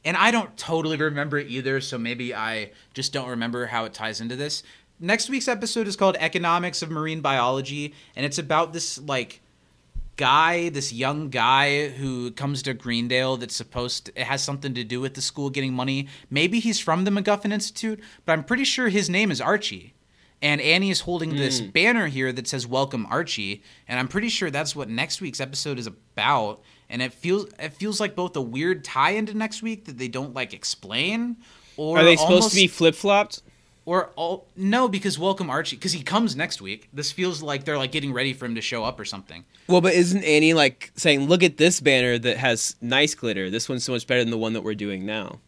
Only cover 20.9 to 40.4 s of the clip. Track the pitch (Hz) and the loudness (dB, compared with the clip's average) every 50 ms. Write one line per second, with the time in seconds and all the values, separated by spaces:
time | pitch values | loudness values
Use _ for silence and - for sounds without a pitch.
20.9 | 180 - - 175 175 165 160 160 151 143 139 135 135 120 110 95 - 160 180 233 | 0 -2 -2 -2 -2 -2 -2 -2 0 0 0 0 0 -2 -4 0 2 2 4 4
21.9 | 247 233 190 151 135 131 131 131 123 127 117 - - 131 120 117 127 131 139 135 | 4 2 0 -2 -2 -2 -2 -2 -2 -4 -6 -6 -6 -6 -4 -2 0 0 0 0
22.9 | 135 120 107 - - 147 170 - - 117 101 95 101 101 _ - - - _ - | -2 -6 -4 -2 -2 -4 -2 -4 -6 -6 -6 -6 -8 -10 _ -20 -20 -20 _ -6
23.9 | 117 127 131 131 - 202 220 233 214 - 202 165 135 143 156 143 - 147 135 107 | -4 -4 -4 -2 -2 -2 -2 -2 -2 -2 -4 -2 -2 -4 -4 -4 -6 -8 -8 -6
24.9 | 113 117 147 - - - 196 151 113 - 135 131 139 135 - 151 139 123 117 110 | -4 -4 -4 -4 -6 -8 -8 -10 -6 -8 -8 -6 -6 -8 -6 -6 -6 -6 -8 -10
25.9 | 92 _ _ _ _ - 104 127 143 127 110 104 107 - _ _ _ _ _ _ | -12 _ _ _ _ -2 0 2 2 2 0 -4 -8 -12 _ _ _ _ _ _
26.9 | 117 120 127 127 - - - 175 185 208 196 202 - - 151 156 143 - 190 214 | -6 -6 -6 -6 -6 -6 -2 0 0 0 -2 -8 -12 -12 -12 -12 -10 -6 -6 -4
27.9 | 202 208 214 202 208 - 180 175 175 156 131 117 117 131 151 180 185 165 - - | -2 -2 -4 -4 -2 -4 -6 -4 -4 -4 -6 -4 -4 -2 0 0 0 -2 -4 -4
28.9 | - 131 139 165 202 220 214 214 208 214 220 214 220 - 220 226 220 214 - 156 | 2 2 2 4 4 0 -2 -2 -2 -4 -4 -4 -6 -6 -6 -6 -8 -8 -10 -16
29.9 | 135 117 127 123 117 131 139 143 120 131 123 - 104 80 - - - _ - 95 | -10 -8 -8 -6 -4 -6 -6 -6 -6 -6 -6 -8 -8 -8 -6 -8 -8 _ -8 -4
30.9 | 110 123 151 185 214 226 233 247 233 - - - - - _ - - - 151 156 | -2 0 0 0 0 -2 -2 -4 -6 -10 -14 -20 -20 -20 _ -18 -8 -6 -2 2
31.9 | 165 160 160 170 170 156 156 170 180 185 220 214 185 196 190 175 - - 170 165 | 6 8 10 10 10 8 8 6 8 6 6 6 6 4 4 4 4 4 4 4
32.9 | 160 - - 202 202 202 208 208 - - _ - _ _ _ _ _ _ _ 160 | 4 4 2 4 4 4 2 0 -6 -16 _ -20 _ _ _ _ _ _ _ 0
33.9 | 175 185 170 - - - 165 170 190 180 - _ _ 185 190 196 214 247 262 240 | 0 0 0 -2 -6 -4 -4 -4 -4 -6 -8 _ _ -2 0 2 4 4 4 2
34.9 | 190 214 202 202 147 143 170 196 190 196 190 151 127 151 160 - 131 - - 185 | 0 0 -2 -2 -2 0 0 -2 0 0 -2 -2 -2 -2 -2 -4 -8 -6 -4 -4
35.9 | 165 165 135 - 175 220 233 214 - 135 165 170 - - 98 95 104 107 - _ | -4 -4 -4 0 2 2 2 2 0 -2 -4 -4 -6 -10 -8 -10 -10 -10 -12 _
36.9 | - 143 147 - - - 180 180 170 147 156 147 143 135 139 160 151 143 131 123 | -12 -8 -6 -6 -4 -2 -2 -2 -2 -4 -4 -4 -4 -4 -2 -2 -2 -2 -2 -2
37.9 | - 156 139 139 123 120 135 139 127 131 127 120 117 113 107 - 123 117 110 120 | -2 -4 -4 -2 -2 -2 -2 -2 -4 -4 -6 -6 -6 -4 -4 -4 -6 -4 -4 -6
38.9 | 127 - 104 - - 95 - - 80 85 98 _ _ _ _ - 180 180 170 190 | -6 -8 -10 -10 -10 -12 -12 -16 -20 -20 -20 _ _ _ _ 4 4 6 6 6
39.9 | 170 180 175 175 185 202 180 156 151 151 | 6 6 6 6 4 2 4 6 6 8